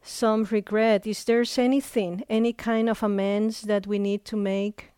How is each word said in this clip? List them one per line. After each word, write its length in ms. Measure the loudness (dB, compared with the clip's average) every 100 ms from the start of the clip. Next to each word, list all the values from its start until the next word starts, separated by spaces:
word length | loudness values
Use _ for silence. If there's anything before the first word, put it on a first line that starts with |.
some 420 | -14 -2 2 2
regret, 600 | 2 -2 0 2 4 2 0
is 180 | -6
there's 340 | 0 2 2 2
anything, 640 | 2 2 0 -2 -2 -6 -2
any 240 | 0 0
kind 360 | -2 -2 0 0
of 140 | 0
amends 600 | 0 0 0 0 0 -2
that 240 | -2 -2 0
we 120 | -2
need 260 | 0 -2
to 120 | -4 -4
make? 560 | -2 0 -2 -6 -18